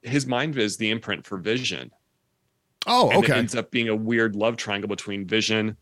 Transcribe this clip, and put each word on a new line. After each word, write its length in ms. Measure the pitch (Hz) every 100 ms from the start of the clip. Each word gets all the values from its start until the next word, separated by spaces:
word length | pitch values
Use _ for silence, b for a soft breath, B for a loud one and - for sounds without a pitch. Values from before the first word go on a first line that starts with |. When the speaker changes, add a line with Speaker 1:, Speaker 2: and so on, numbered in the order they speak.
Speaker 1:
His 240 | - 139 127
mind 280 | 123 151 139
is 200 | 107 92
the 120 | 110
imprint 340 | 110 110 98 -
for 120 | 98
Vision. 520 | 90 120 127 80 64 _ _ _ _ _ _ _ _ _ -
Speaker 2:
Oh, 240 | 240 175
Speaker 1:
And 140 | 123
it 60 | -
Speaker 2:
okay. 80 | 127
Speaker 1:
ends 160 | 120 123
up 160 | 107
being 160 | 123 117
a 60 | 107
weird 400 | 110 117 113 104
love 220 | 110 120
triangle 300 | - 101 101
between 360 | 101 - 101 92
Vision 520 | 110 107 110 110 104